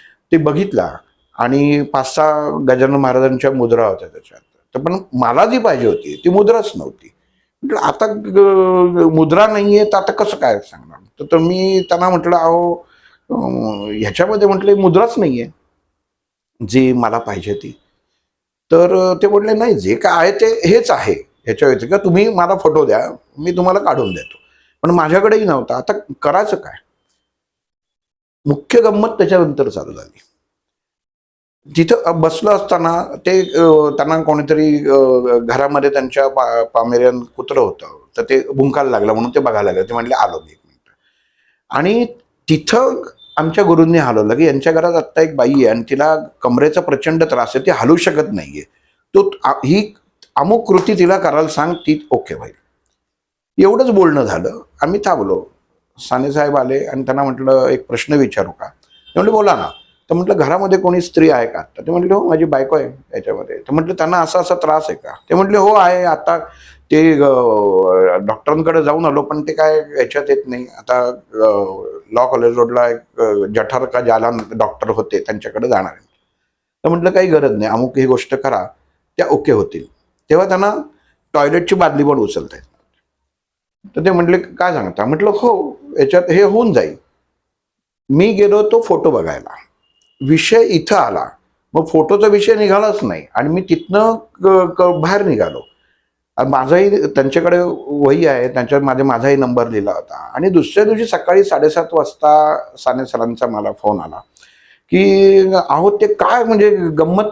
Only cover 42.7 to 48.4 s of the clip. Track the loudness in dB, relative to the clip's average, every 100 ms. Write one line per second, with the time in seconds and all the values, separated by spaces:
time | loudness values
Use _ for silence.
42.7 | 0 0 -2 -10 -20 _ -6 -2 0 2
43.7 | 4 4 2 2 0 0 2 2 2 0
44.7 | 0 0 -2 -2 0 0 2 0 2 2
45.7 | 0 -4 -2 0 0 -4 _ -2 2 2
46.7 | 0 -2 -4 -2 -2 0 -2 -2 -2 -2
47.7 | 0 2 2 2 -2 -4 -6